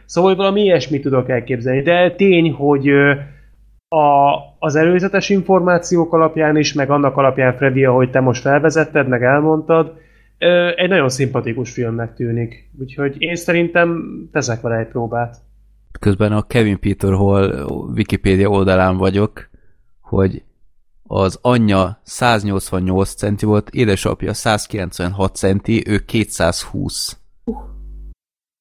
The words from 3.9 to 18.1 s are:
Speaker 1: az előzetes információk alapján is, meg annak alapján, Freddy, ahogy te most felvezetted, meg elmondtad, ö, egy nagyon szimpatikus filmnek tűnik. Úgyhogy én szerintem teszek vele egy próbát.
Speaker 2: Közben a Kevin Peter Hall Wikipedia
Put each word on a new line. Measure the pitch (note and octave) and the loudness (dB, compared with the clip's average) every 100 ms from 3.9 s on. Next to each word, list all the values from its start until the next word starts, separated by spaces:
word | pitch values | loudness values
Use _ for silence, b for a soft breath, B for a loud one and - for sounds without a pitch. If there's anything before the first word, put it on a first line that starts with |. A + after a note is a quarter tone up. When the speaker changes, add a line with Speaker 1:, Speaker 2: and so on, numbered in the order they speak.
| D#3+ D3 C#3+ C#3+ - - _ | 2 4 4 4 2 -6 _
Speaker 1:
az | D#3+ D3 | -2 2
előzetes | E3 F3+ F#3+ G3 - | 2 2 0 -2 0
információk | G3 F#3 F#3 F3+ F3 F3 F3 E3 | 0 2 2 4 0 2 0 2
alapján | E3 D#3+ D#3+ D3+ D#3 | 2 2 2 2 2
is, | D3 | 0
meg | D3 C3+ | 0 0
annak | D3 C#3 C#3 | 2 2 2
alapján, | C3+ C3+ B2+ B2 | 2 2 0 2
Freddy, | C#3 C3 C3+ | 0 2 4
ahogy | B2+ B2+ | 4 2
te | C3 | 2
most | C3 A#2 | 0 0
felvezetted, | C#3+ C#3+ D#3 D3+ D3+ D#3 B2+ | 0 2 2 2 0 0 0
meg | B2 | 0
elmondtad, | B2 D3 D#3 D#3 D#3 E3 D#3 b b b b _ | 2 2 2 0 2 0 0 b b b b _
ö, | E3+ F3 F3 E3+ | 2 2 2 0
egy | F3+ | 0
nagyon | F#3 C3+ | 2 2
szimpatikus | C3 C3 B2 A#2 A#2 A#2+ | 0 -2 -2 -4 -6 -8
filmnek | - A#2 A#2 A2+ | -6 -6 -4 -8
tűnik. | - A#2+ A#2 A2+ - - - | -6 -4 -4 -6 -10 -20 -16
Úgyhogy | C3 C#3 C#3+ C#3+ | -14 -6 -6 -4
én | E3 E3+ | -6 -4
szerintem | E3+ E3+ E3+ F3 E3+ E3 D#3+ - E3 | -2 0 0 2 0 -2 -8 -14 -8
teszek | D#3 A#2+ A#2 | -4 -4 -4
vele | A#2+ A2+ | -4 -4
egy | A2+ | -4
próbát. | C3 A2+ A#2 A#2 A#2+ _ _ _ _ _ - | -6 -6 -4 -6 -10 _ _ _ _ _ -4
Speaker 2:
Közben | G#2 G2 G#2 | -2 0 0
a | G#2+ - | 0 0
Kevin | B2 A2 G2 | 0 0 0
Peter | G#2 F#2+ G2 | -2 -2 0
Hall | F#2+ G2+ G2 G2 C2+ C#2+ - - A2+ | 2 2 2 2 -2 -6 -8 -6 -4
Wikipedia | G#2+ | -2